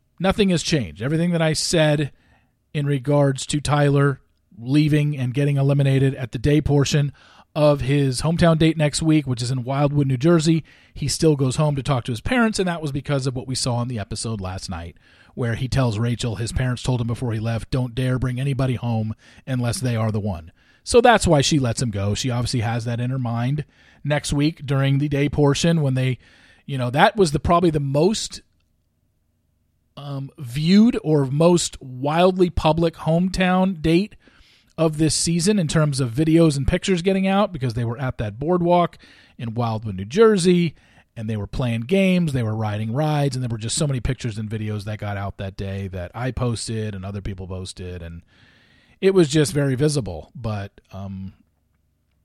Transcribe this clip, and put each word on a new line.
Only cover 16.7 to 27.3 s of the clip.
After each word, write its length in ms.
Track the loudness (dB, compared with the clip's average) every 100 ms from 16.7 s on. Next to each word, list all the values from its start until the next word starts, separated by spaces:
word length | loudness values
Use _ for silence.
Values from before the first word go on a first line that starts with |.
| -4
told 180 | -2 -2
him 60 | -2
before 260 | -4 -4
he 80 | -4
left, 300 | -4 -4 -4
"Don't 260 | -4 -4 -4
dare 220 | -2 -2
bring 200 | -2 -4
anybody 360 | -4 -2 -2
home 400 | -2 -2 -4 -4 -8 -14 -18
unless 360 | -6 -4 -2 -2
they 160 | -2 -2
are 160 | -2
the 80 | -2
one." 320 | -4 -6 -10 -20 _ _
So 160 | 2 6
that's 260 | 6 6 4
why 140 | 2
she 180 | 4 2
lets 240 | 0 -2
him 80 | -4
go. 240 | -2 -2
She 160 | -2 -4
obviously 300 | -4 -4 -2
has 240 | -2 -4
that 160 | -4 -4
in 100 | -4
her 80 | -4
mind 460 | -4 -2 -2 -2 -6 _ _ _
next 280 | -4 -2 -2
week 320 | 0 0 -2
during 340 | -2 0 2 2
the 100 | 0
day 200 | 0 0
portion 520 | 2 2 4 2 2
when 140 | 0
they, 240 | 0 -2 -4 _ _ _ _
you 140 | -10 -6
know, 120 | -2
that 260 | 4 4 4
was 160 | 0